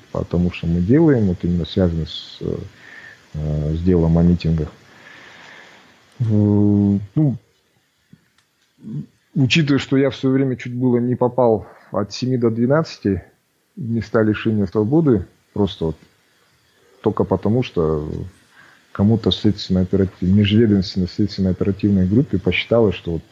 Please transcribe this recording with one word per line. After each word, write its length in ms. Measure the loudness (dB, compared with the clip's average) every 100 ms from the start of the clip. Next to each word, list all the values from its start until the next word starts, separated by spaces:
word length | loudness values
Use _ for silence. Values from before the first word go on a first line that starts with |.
| -10
по 120 | -8
тому, 280 | -4 -2 -2
что 160 | -2 -4
мы 140 | -2
делаем, 460 | 2 4 4 2 0
вот 100 | -2
именно 220 | -2 -2 -2
связанное 420 | 0 0 0 -6
с, 320 | -10 -16 -12
э, 1300 | -8 -8 -10 -20 -20 -20 -20 -20 _ -10 -6 -4 -4 -2
с 40 |
делом 360 | 0 2 4 4
о 60 |
митингах. 460 | 4 2 0 -2 -4 -10 _ -20 -20 -20 -20 -20 -20 -20 -20 -20 _ _ _ _
Э, 40 | -2
ну, 1120 | 2 4 4 4 4 2 0 -2 0 0 -2 -10 _ _ _ _ _ _ -20 _ _ _ _ _ _ -14 -12 -14 _ _ -2
учитывая, 440 | 0 2 2 0
что 160 | 0 0
я 140 | 0
в 60 | -2
свое 180 | -2
время 220 | 0 -2 -4
чуть 180 | -8
было 240 | -4 0 0
не 180 | 0 0
попал 520 | -2 2 2 2 -2 -20 _
от 220 | -6 -6
семи 240 | -6 -4 0
до 120 | 0
двенадцати 760 | 0 2 2 0 -4 -4 -4 -6 _ _ _ _ -12
места 480 | -6 -6 -2 0
лишения 420 | 0 0 -2 -2 -2
свободы, 600 | -2 0 2 2 0 -2 _ _
просто 320 | -4 -4 -2 -6
вот 120 | -8 _ _ _ _ _ _ _ _ _ _
только 240 | -4 -2 -2
потому, 360 | 0 0 -2
что 500 | -2 -2 -2 -2 -4 -10 -12 -16 _ _ -20 _ _
кому-то 380 | 0 2 2 0
в 40 | 0
следственной 480 | 0 -2 -2 0
оператив-, 380 | 0 0 0 0
межведомственной 840 | 2 4 4 4 4 2 0 -4 -6
следственной 440 | -2 -4 -2 -2
оперативной 560 | 0 -2 -2 0 2 2
группе 300 | 2 0 -2
посчиталось, 580 | -2 -2 0 2 2 0
что 180 | -6
вот, 100 | -8 -8